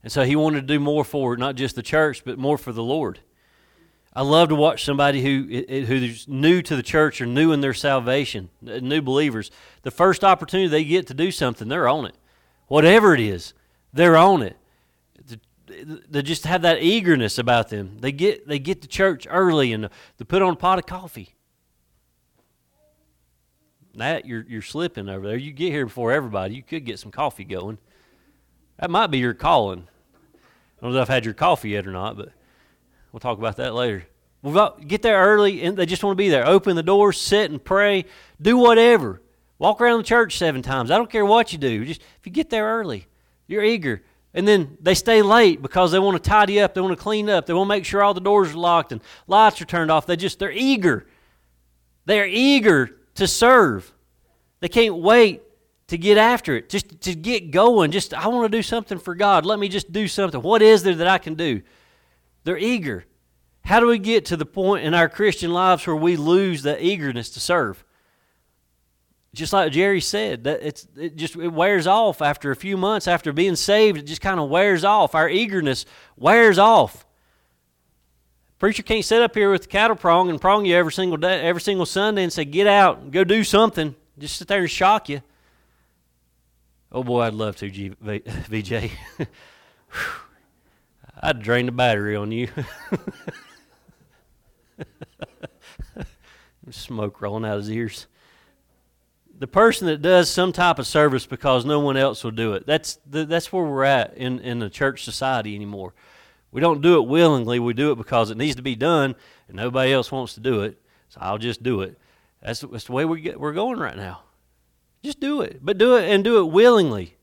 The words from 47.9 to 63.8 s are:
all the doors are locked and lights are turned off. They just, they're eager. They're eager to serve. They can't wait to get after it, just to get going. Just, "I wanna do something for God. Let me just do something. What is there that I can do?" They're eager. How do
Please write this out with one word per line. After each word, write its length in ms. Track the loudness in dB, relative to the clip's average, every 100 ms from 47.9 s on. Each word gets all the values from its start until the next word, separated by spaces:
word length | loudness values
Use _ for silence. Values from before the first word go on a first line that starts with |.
| 0
all 140 | 2 0
the 40 |
doors 320 | 2 2 2
are 60 | -2
locked 340 | 0 0 0
and 100 | -12 -14 -20 0
lights 340 | 4 4 2
are 40 | -6
turned 260 | -4 2
off. 160 | 0 0
They 80 | -4
just, 240 | -4 -6
they're 120 | -6
eager. 540 | -2 0 2 2 0 -6 _ _ _ _ _ _ _ _ _ 0
They're 220 | 0 0
eager 600 | 2 4 4 4 4 2 -8 _ -4
to 120 | -2
serve. 640 | 2 6 6 4 0 -10 _ _ _ _ _ _ _
They 80 | -2
can't 280 | 2 2 2
wait 480 | 4 6 6 2 _ _ _ _ _
to 100 | -2
get 200 | 4 6
after 380 | 6 2 -2 -4
it, 140 | -4
just 320 | -8 -8 -10
to 120 | -8
get 380 | -6 -4 -6 -2
going. 400 | 4 6 6 2
Just, 220 | 0 -6
"I 140 | -6 -4
wanna 220 | -2 -2
do 140 | -2
something 340 | -2 -6 -6 -12
for 160 | -10
God. 320 | -2 2 2 2
Let 140 | -2
me 80 | -2
just 240 | -4 -6
do 160 | -6 -4
something. 340 | -2 -4 -2
What 200 | 0 6
is 200 | 8 8
there 140 | 4 0
that 120 | 0
I 120 | 0
can 160 | -2 -6
do?" 260 | -4 -4 -8 _ _ _ _ _ _ _ -8
They're 120 | -4
eager. 480 | -2 -2 -4 -10 -12 _ _ _ _ _ 0
How 140 |
do 80 | 2